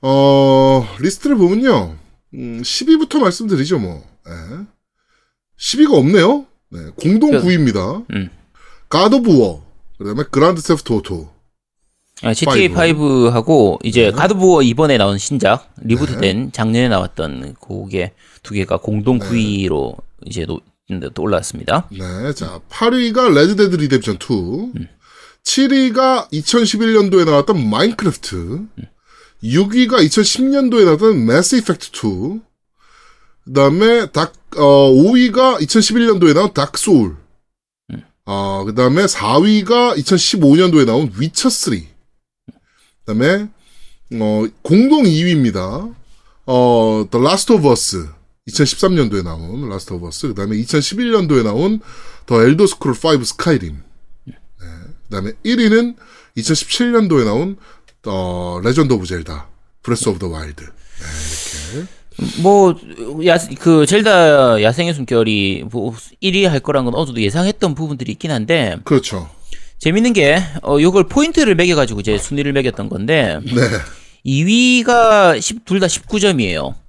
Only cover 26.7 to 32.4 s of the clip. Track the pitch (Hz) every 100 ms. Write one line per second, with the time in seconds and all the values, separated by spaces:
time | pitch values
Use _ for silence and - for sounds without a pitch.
26.7 | 208 226 220 202 185 165 147 147 196 113
27.7 | 107 202 220 196 - - 92 85 135 214
28.7 | - - _ _ _ _ _ 110 139 202
29.7 | 233 247 240 160 - 208 - 262 277 262
30.7 | 233 185 156 220 190 113 135 180 254 220
31.7 | 165 - - 110 92 120 214